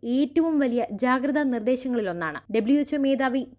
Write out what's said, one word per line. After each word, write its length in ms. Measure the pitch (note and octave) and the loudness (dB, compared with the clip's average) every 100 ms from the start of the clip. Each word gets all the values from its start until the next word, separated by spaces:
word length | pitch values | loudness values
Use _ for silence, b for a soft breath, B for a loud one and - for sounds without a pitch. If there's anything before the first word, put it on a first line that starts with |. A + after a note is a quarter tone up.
ഏറ്റവും 560 | A#3 B3+ C#4+ D4+ E4 D#4 | -2 0 0 2 2 2
വലിയ 260 | C4+ A#3+ A3 | 2 0 -2
ജാഗ്രതാ 520 | G3+ B3 B3+ C#4 D4 | 0 0 2 2 0
നിർദ്ദേശങ്ങളിലൊന്നാണ്. 1120 | C#4+ A#3+ G#3+ B3+ B3+ A#3+ G3+ F3 D#3+ D3+ - | 0 0 0 -2 -2 -2 -2 -4 -6 -6 -4
ഡബ്ല്യു 260 | A3 G#3+ C#4+ | -2 2 2
എച്ച് 160 | C#4+ D4 | 2 0
ഒ 40 | |
മേധാവി 480 | C4+ C4+ C4+ B3+ B3 | 0 2 0 -2 -4